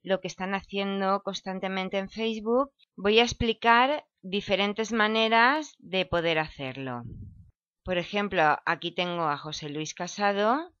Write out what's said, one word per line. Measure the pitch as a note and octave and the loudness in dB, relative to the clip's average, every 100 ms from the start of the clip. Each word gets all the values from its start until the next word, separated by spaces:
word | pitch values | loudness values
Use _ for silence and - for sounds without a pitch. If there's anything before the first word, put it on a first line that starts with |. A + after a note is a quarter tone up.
lo | F3 F#3+ | -2 -2
que | F3+ | -2
están | - F#3 G3 | -8 -6 -6
haciendo | - G3 G3 G3 F#3+ G3 | -4 -4 -2 0 0 0
constantemente | G3+ F#3+ G3 F#3 F#3+ F#3+ F#3 G3 | -2 -8 -8 -6 -4 -4 -2 -4
en | F#3+ | -4
Facebook. | G#3+ A3+ A3 G#3 B3 C#4 _ _ - | -4 -4 -2 0 2 0 _ _ -2
Voy | G3 A3 | 4 6
a | |
explicar | A#3+ - A#3 A3 A3+ A#3 C4 D4+ - _ | 4 2 -2 0 4 4 4 0 -6 _
diferentes | F#3+ G3 - F#3+ G3+ G#3 G#3+ | -6 -6 0 0 0 -2 -2
maneras | A3+ G#3+ A3 A3 A3+ A#3+ D4+ D4 - | 0 2 2 4 6 6 4 -2 -12
de | - F#3 F3+ | -6 -2 0
poder | F3 E3 D#3+ | 0 2 0
hacerlo. | D#3 - C3+ C3 C3 B2 A#2+ - - - - _ _ _ | -2 -6 -10 -8 -8 -8 -10 -14 -16 -20 -20 _ _ _
Por | - F3+ | -4 -4
ejemplo, | E3+ G#3 G3+ F3+ D#3 D3 - | -2 -2 0 2 4 2 0
aquí | E3 E3+ | -4 -4
tengo | E3 F3+ F3 | -4 -4 -2
a | D#3+ C#3+ | -2 -2
José | D#3 D3+ D3+ | -6 -10 -8
Luis | C#3+ D#3 | -8 -8
Casado, | - F3 - G3+ G3+ G#3 C4 F4 _ | -8 -10 -2 0 2 2 2 -2 _